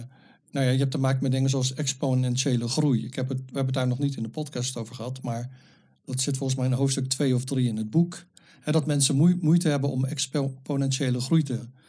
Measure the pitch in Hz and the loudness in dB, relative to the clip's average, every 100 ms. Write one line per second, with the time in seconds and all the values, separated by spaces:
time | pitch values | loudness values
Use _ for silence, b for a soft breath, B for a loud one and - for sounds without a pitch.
0 | 120 b b b _ 139 127 131 139 131 | -8 b b b _ 0 2 2 2 0
1 | 131 131 135 131 135 135 131 - 143 - | 0 2 0 2 2 2 0 -2 -4 -2
2 | 139 127 127 123 135 120 117 151 147 117 | 0 2 2 0 2 0 0 0 2 2
3 | - - 131 131 - 139 131 135 127 127 | 0 -4 -4 -4 -6 -4 -2 0 0 0
4 | 143 131 113 - 120 123 123 120 110 - | -2 -2 -6 -6 -6 -4 -4 -6 -10 -8
5 | 120 131 - 117 123 B B B B B | -8 -8 -6 -6 -8 B B B B B
6 | - 131 - 135 131 131 127 127 139 139 | -8 -4 -2 -2 -2 0 0 2 0 0
7 | 131 - 139 127 127 131 123 110 107 160 | -2 0 2 2 0 0 0 0 0 2
8 | 170 - - b b b - 156 143 143 | 2 -2 -18 b b b 0 0 2 2
9 | 139 139 175 175 151 170 165 143 - 127 | 2 4 4 4 4 4 4 0 0 0
10 | 131 143 - 147 139 - - 139 135 131 | -2 -4 -4 -2 -2 -4 -4 -2 0 0
11 | 131 123 123 165 135 113 110 b | 0 0 2 2 2 -2 -6 b